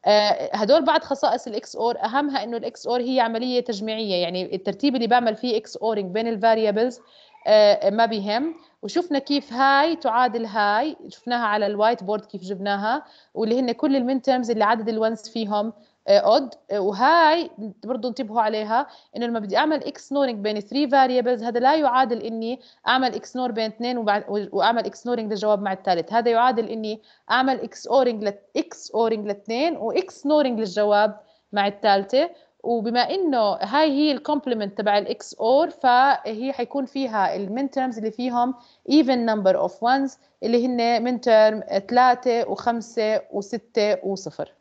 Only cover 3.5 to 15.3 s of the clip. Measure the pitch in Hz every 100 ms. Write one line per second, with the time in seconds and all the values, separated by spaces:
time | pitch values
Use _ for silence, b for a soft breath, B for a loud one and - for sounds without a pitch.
3.5 | 247 247 202 220 220 220 180 175 185 180
4.5 | 185 196 196 285 254 233 247 233 214 254
5.5 | 220 214 - 220 214 190 196 226 220 226
6.5 | 226 220 208 247 240 b b b b -
7.5 | 214 208 202 196 214 226 220 202 214 311
8.5 | 320 b b 208 311 359 277 277 285 269
9.5 | 233 269 277 311 330 269 226 254 226 226
10.5 | 214 202 208 302 - - - - 240 226
11.5 | 208 202 202 214 240 190 214 214 196 185
12.5 | 190 202 202 214 269 b b b - 220
13.5 | 240 254 233 - 269 247 269 254 254 233
14.5 | 220 208 233 220 220 220 226 -